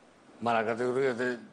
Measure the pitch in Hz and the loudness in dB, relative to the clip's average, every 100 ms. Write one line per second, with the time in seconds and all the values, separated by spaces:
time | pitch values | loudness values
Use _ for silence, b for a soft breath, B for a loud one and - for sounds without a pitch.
0 | - - - - 117 113 110 113 123 127 | -20 -20 -20 -6 0 2 2 0 0 0
1 | 135 117 123 120 107 | 0 0 -2 -4 -10